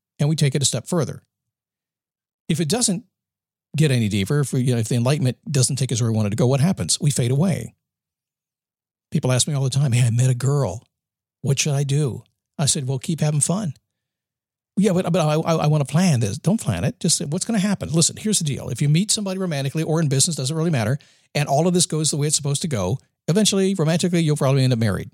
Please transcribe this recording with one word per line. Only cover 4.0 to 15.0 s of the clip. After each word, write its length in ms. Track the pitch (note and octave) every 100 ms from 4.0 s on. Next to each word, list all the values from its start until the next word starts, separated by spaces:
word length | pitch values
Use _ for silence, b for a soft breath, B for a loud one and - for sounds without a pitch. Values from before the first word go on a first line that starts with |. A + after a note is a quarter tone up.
| A2
deeper, 320 | G#2 G2 D3
if 120 | C#3
we, 100 | C3+
you 120 | B2+
know, 60 | A#2+
if 80 | A2
the 80 | B2
enlightenment 420 | A#2+ D3+ B2+ A#2 -
doesn't 260 | C3+ A#2+ C3+
take 160 | C3
us 80 | A#2+
where 100 | A#2
we 60 | A2
wanted 140 | G#2
to 60 | G#2+
go, 120 | B2+
what 100 | C3+
happens? 400 | D#3+ - E2 -
We 120 | C#3+
fade 180 | C3+ A#2+
away. 460 | C3+ F#3+ A2+ - - _ _ _ _ _ _ _ _ _ _ _ _ _
People 180 | D#3 C3
ask 160 | B2+ -
me 80 |
all 80 | C#3+
the 80 | C3+
time, 220 | C3+ C#3+
"Hey, 120 | A#2
I 60 | B2
met 200 | A#2 B2+
a 40 |
girl. 480 | B2 B2 C#3+ A#2 F#2+ - _ _ _ _ _
What 200 | C#3 C3+
should 140 | D#3
I 100 | C#3
do?" 400 | C#3+ C#3 C#3+ G#2 - _ _ -
I 80 | C#3+
said, 220 | E3+ C3
"Well, 100 | C3+
keep 220 | - D#3+
having 200 | D3+ D3+
fun." 340 | - F3+ F#3+ - _ _ _ _ _ _ _ _ _ -
"Yeah, 160 | G3+
but, 200 | F3+